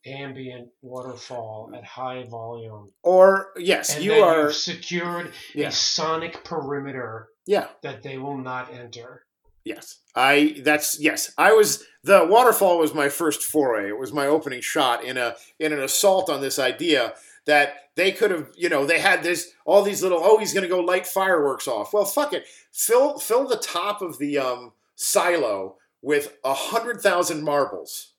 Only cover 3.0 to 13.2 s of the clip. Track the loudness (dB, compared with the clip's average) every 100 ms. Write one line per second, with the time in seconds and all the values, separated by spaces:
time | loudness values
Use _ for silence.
3 | 2 8 8 6 -4 -8 0 0 0 -4
4 | 2 6 6 6 2 -2 -6 -8 -8 -6
5 | -6 -8 -10 -14 -14 -6 -4 -2 -2 -2
6 | -4 -4 -6 -12 -10 -10 -6 -8 -8 -10
7 | -10 -12 -18 _ -2 -2 -2 -12 -14 -14
8 | -12 -10 -10 -10 -8 -10 -10 -16 -18 -18
9 | -20 -20 _ _ _ _ -14 -14 -16 -20
10 | _ 2 4 6 4 0 0 0 0 -2
11 | -2 -2 -6 2 6 6 6 2 -10 _
12 | 6 6 8 6 6 4 4 4 2 0
13 | -2 0